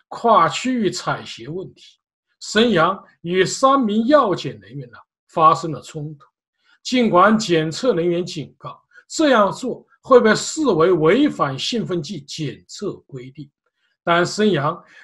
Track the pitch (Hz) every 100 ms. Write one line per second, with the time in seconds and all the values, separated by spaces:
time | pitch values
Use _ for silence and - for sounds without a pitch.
0 | _ - 233 202 160 - 254 254 190 -
1 | 156 120 104 - 120 175 - - - _
2 | _ _ _ _ - 214 240 175 170 202
3 | - _ 170 185 180 - 262 277 214 214
4 | 233 294 226 160 139 107 - 139 120 -
5 | _ _ _ 175 160 160 170 135 - 156
6 | 151 147 _ _ _ _ _ _ - 254
7 | 220 175 196 220 170 165 160 156 262 175
8 | 175 170 180 165 120 _ - - _ _
9 | _ - 302 233 196 - 254 165 - _
10 | - 247 214 202 - - 285 165 175 175
11 | 156 226 294 - 143 131 - 233 160 175
12 | 151 180 - - 139 98 - - 196 -
13 | _ 131 127 151 143 _ _ _ _ _
14 | - 170 175 - 214 160 147 175 - -